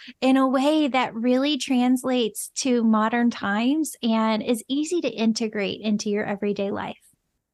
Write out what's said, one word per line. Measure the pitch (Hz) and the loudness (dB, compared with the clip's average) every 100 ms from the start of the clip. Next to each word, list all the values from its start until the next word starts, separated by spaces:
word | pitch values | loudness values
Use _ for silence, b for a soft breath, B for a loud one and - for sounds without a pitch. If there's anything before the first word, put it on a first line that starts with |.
| B - | B -2
in | 262 262 | 2 4
a | 269 | 4
way | 262 277 311 294 | 2 2 2 2
that | 254 220 226 | 0 -2 -2
really | 247 254 285 302 | 0 2 2 -2
translates | - 247 247 254 254 254 214 - - - | 0 2 2 2 0 -2 -2 -6 -10 -4
to | 269 240 | 0 2
modern | 226 214 220 240 240 | 4 2 2 2 0
times | - 202 208 240 311 302 - | 0 -2 0 0 0 -2 -4
and | 240 220 220 220 | 0 2 2 0
is | - 233 - | 0 -4 -2
easy | 277 302 349 | -4 -2 -2
to | 285 | -2
integrate | - 226 220 220 214 190 - | -2 -2 0 -4 -2 -4 -4
into | 208 208 214 | -2 -2 -2
your | 202 - | -2 -4
everyday | 202 208 202 196 | -4 -4 -2 -4
life. | - 185 - _ _ _ _ _ | -6 -8 -12 _ _ _ _ _